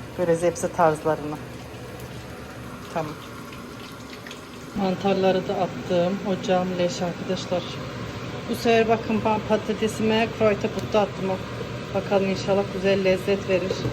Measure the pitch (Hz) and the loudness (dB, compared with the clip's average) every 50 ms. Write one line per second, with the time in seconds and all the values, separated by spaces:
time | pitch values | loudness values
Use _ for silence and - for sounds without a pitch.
0 | - - - - 180 170 165 160 175 175 165 - - 175 - - 175 160 156 147 | -8 -8 -2 0 4 4 4 4 4 2 2 2 -2 -2 2 4 4 4 4 4
1 | - 160 151 147 143 151 151 147 - - - - - - - - - - - - | 0 0 0 0 -2 -6 -6 -8 -10 -12 -12 -12 -14 -12 -12 -12 -12 -12 -12 -12
2 | - - - - - - - - - - - - - - - - - - - 170 | -12 -12 -12 -12 -12 -12 -12 -12 -14 -12 -12 -12 -12 -12 -12 -12 -10 -6 -4 -4
3 | 160 151 147 - - - - - - - - - - - - - - - - - | -4 -4 -6 -10 -12 -14 -14 -14 -14 -14 -14 -14 -14 -14 -14 -14 -14 -14 -14 -14
4 | - - - - - - - - - - - - - - - - 196 190 180 180 | -14 -14 -14 -14 -14 -14 -14 -14 -14 -14 -14 -14 -14 -8 -4 0 0 0 0 2
5 | - 196 190 190 190 190 185 185 180 - 196 202 185 - - - - - 185 175 | 2 2 4 6 6 4 4 4 2 0 0 0 0 -2 -2 -6 -2 0 2 2
6 | 170 180 196 196 180 208 185 185 - - 185 180 180 185 180 175 180 175 - - | 4 2 0 -2 -2 -2 -2 -2 2 2 2 2 2 0 0 0 0 0 0 0
7 | 185 175 165 - - - 185 185 - - 185 175 175 - - - - - - - | -2 -4 -4 -4 -4 -4 -4 -4 -2 -2 -2 -2 -2 -4 -8 -8 -8 -8 -8 -8
8 | - - - - - - - - - - 233 - - 240 233 226 226 214 226 220 | -8 -8 -8 -8 -8 -8 -8 -6 -4 -4 -4 0 4 6 6 6 6 6 4 2
9 | - - 220 208 214 220 214 214 - - 220 202 - - 214 - 220 214 - - | 2 0 0 2 2 2 2 2 2 2 2 2 2 0 -2 0 0 -2 0 2
10 | 214 220 220 220 233 220 - - 220 214 202 196 - 208 - 190 - - - 214 | 2 4 4 4 2 2 2 4 4 4 4 4 0 -2 -2 -2 -2 2 4 4
11 | 202 185 - - 185 190 185 185 - - - - - - - - - - - 196 | 4 2 0 -2 -2 -2 -2 -2 -4 -8 -8 -8 -8 -6 -6 -8 -6 -4 -2 -2
12 | 190 - 202 196 196 196 190 185 - 202 196 196 202 196 - 190 185 196 196 196 | 0 2 4 4 4 2 0 0 2 2 2 2 2 0 -2 0 2 4 4 4
13 | 190 190 185 185 - 202 202 196 - - 190 175 180 190 156 131 123 117 | 4 4 4 4 4 2 0 0 2 2 2 2 2 0 -2 0 -2 -2